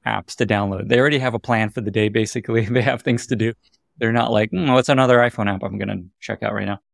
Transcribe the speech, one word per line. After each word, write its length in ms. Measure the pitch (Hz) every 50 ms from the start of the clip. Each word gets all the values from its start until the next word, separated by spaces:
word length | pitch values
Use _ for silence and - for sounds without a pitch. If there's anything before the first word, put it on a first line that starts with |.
| -
apps 300 | 117 110 98 - - -
to 100 | - 120
download. 420 | 98 107 101 101 98 98 98 104 104
They 100 | 120 123
already 200 | 135 151 151 135
have 160 | 131 127 117
a 40 | 110
plan 320 | - - 120 110 110 107
for 100 | - 123
the 100 | 104 107
day, 180 | 98 110 107 104
basically. 580 | 104 113 110 - - 120 - - 113 113 107
<laughs> 40 | 101
They 120 | 120 127
have 200 | 113 135 127 120
things 240 | - 131 120 113 - -
to 80 | 131
do. 180 | 104 110 117 113 - _ _ _ _ _ _ _ -
They're 140 | 120 113
not 180 | 117 117 120 117
like, 200 | 117 107 107 110
"Hmm, 200 | - 185 170 139
what's 160 | 127 127 123 -
another 300 | 139 131 131 127 123 120
iPhone 340 | 120 120 - - 104 101
app 100 | 98 92
I'm 160 | - 107 101 104
gonna 240 | 101 104 104 92 90 92 _ _
check 220 | - - 107 -
out 120 | 110 104 104
right 120 | 104 101
now?" 140 | 101 101 - _ _